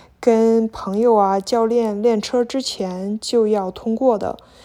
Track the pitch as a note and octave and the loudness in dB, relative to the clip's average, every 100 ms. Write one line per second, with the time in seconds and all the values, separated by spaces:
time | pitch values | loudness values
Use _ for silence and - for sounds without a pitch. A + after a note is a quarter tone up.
0 | - - B3 A3+ A3+ A3+ A3+ - F#3+ G3+ | -20 -2 2 4 4 2 0 -6 -6 0
1 | A#3+ G#3+ G3 G3 G3 A#3 A3+ A#3+ A3+ G3+ | 4 4 4 0 -2 0 0 0 -2 0
2 | A#3 A3 - B3 A#3+ C4+ B3+ - F#3 F3+ | 0 0 0 -2 -2 -4 -6 -6 -6 -6
3 | G3 G#3+ - A#3+ G#3+ G#3+ F#3 - A3+ A3+ | -6 -6 -2 0 2 0 -2 -6 -4 0
4 | C4 G#3 F#3+ - - - | 2 0 -2 -8 -16 -20